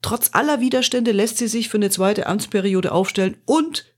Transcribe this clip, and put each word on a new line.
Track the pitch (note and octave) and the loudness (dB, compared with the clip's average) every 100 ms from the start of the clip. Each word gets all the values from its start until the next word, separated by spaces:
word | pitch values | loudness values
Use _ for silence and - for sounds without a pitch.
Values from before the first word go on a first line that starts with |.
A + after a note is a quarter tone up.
trotz | - A#3 - | -4 -4 0
aller | - D4+ C#4+ | 0 0 0
Widerstände | B3 B3+ B3 B3 A#3 | 2 2 0 0 2
lässt | G3+ A3 A3 | 2 0 -2
sie | A#3 | -4
sich | A3+ A3 | -4 -2
für | G#3+ | 0
eine | G3+ | 0
zweite | F#3+ F#3+ G#3 - | 2 0 0 -2
Amtsperiode | G3+ - G#3 G3 F#3+ F3+ | -4 -2 -2 0 0 0
aufstellen | E3+ F#3+ - F#3+ - | 0 0 0 -2 -2
und | - D#4 D#4+ - - | 0 0 0 -6 -12